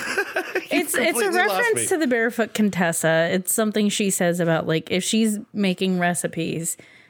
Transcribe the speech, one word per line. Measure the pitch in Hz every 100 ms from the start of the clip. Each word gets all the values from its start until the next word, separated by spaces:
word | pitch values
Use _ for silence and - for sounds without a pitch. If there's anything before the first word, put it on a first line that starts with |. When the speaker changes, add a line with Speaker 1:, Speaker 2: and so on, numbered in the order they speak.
| - - - 359 349 370 -
Speaker 1:
You | -
Speaker 2:
It's, | 320
it's |
a | 349 330
Speaker 1:
completely | 480 403 349
lost | 370 -
Speaker 2:
reference | 480 440
Speaker 1:
me. | -
Speaker 2:
to | 359
the | 302
Barefoot | 240 226 233 220
Contessa. | - 208 180 175 165 160 160 165
It's | 185 185
something | - 214 208 208
she | - 202
says | - 175 175
about, | 170 160 -
like, | 160 -
if | 208
she's | - 220 220 208 -
making | 208 196 180 190 180
recipes | 175 175 170 170 160 160 170 - - - _